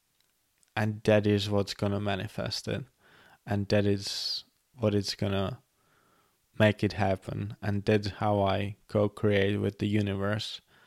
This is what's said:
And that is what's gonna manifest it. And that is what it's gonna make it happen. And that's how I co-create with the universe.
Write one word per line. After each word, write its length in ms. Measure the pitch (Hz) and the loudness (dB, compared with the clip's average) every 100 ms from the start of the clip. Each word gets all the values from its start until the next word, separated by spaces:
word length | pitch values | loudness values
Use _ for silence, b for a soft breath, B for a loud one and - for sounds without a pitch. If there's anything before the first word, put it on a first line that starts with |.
| _ _ _ _ _ _ _ - | _ _ _ _ _ _ _ -4
And 260 | 107 107 107 | -4 0 4
that 200 | 107 104 | 4 4
is 240 | 101 101 | 2 2
what's 240 | 101 98 | 0 -2
gonna 260 | - 101 101 | -2 -2 -2
manifest 640 | 104 98 107 - 113 - - | -2 -4 -6 -8 -6 -6 -6
it. 160 | 107 - _ b b b b - | -6 -8 _ b b b b -6
And 200 | 101 98 | -4 0
that 160 | 104 101 | 2 2
is 580 | 98 101 - - - - _ _ - | 0 -2 -6 -6 -6 -10 _ _ -2
what 180 | 110 | 0
it's 220 | 101 95 - | 2 0 -4
gonna 440 | 98 98 95 123 _ _ _ _ _ _ _ _ _ - | -2 -2 -4 -6 _ _ _ _ _ _ _ _ _ 2
make 240 | 107 - | 4 4
it 100 | 104 | 0
happen. 640 | - 98 95 - 104 104 - | 0 0 -2 -4 -8 -8 -8
And 220 | 107 101 | -4 -2
that's 260 | 101 107 101 | 2 2 0
how 320 | - 107 104 | -4 0 2
I 340 | 98 95 101 104 - | 2 0 -4 -8 -2
co-create 720 | 104 104 - 107 101 98 104 | 0 0 2 2 4 2 0
with 200 | 101 - | -2 -2
the 80 | 104 | 0
universe. 760 | 107 101 98 98 107 - - b b | 0 0 -2 -2 -4 -6 -10 b b